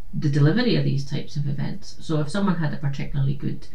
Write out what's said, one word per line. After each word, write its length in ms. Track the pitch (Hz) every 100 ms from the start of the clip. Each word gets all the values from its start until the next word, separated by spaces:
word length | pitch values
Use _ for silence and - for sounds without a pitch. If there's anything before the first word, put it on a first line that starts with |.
| -
the 160 | 143 151
delivery 480 | 143 147 208 247 151
of 80 |
these 200 | 139 139
types 320 | - 160 - 147
of 120 | 139
events. 480 | 139 139 - - -
So 200 | - 151
if 80 | 151
someone 280 | 202 196 170
had 160 | 147
a 40 | 135
particularly 580 | 139 147 - 143 135
good 320 | - - - -